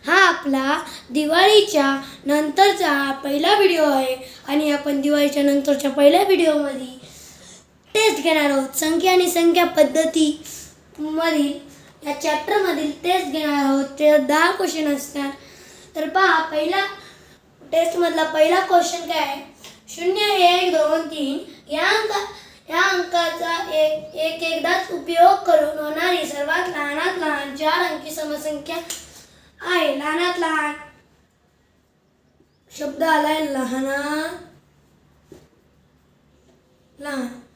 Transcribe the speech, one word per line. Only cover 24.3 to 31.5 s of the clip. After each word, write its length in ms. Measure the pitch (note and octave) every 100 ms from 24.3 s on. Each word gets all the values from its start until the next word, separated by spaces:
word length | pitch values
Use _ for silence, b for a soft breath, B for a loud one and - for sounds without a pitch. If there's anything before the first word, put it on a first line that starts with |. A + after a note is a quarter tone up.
| D#4+
एकदाच 480 | E4 D#4+ D#4 F#4 F#4+
उपयोग 520 | F4 C#4 E4+ F4+ G4 -
करून 320 | D#4 D4+ D#4
होणारी 460 | D4+ D#4 F4+ F4 D4+
सर्वात 420 | C#4+ C#4+ E4+ F4+
लहानात 480 | D4+ C#4+ D4 F4+ F#4
लहान 380 | D#4 C#4+ C#4+ C#4
चार 360 | D#4 E4+ F4
अंकी 200 | D4+ D4+
समसंख्या 680 | D#4 D4+ D4 D4+ D4 D4+ E4 E4+ - - B B B B _
आहे. 380 | E4+ F4+ D4+ C#4
लहानात 400 | D4 D#4+ F4 F4
लहान 340 | D#4+ D#4 D4+ D4+ - _ _ _ _ _ _